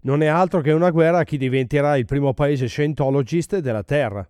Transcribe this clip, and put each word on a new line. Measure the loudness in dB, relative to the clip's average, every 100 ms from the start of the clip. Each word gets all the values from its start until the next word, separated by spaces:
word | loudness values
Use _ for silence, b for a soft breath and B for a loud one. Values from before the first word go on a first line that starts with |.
Non | 0 0
è | 2
altro | 2 2 0
che | 2
una | 2 2
guerra | 4 2 2
a |
chi | 0 -2
diventerà | 0 0 0 0 2 0
il | 0
primo | 0 0
paese | 0 0 0 -2
scientologist | -2 -4 0 0 0 0 -4 -2 -4
della | -2 -4
Terra. | -2 -2 -2 -6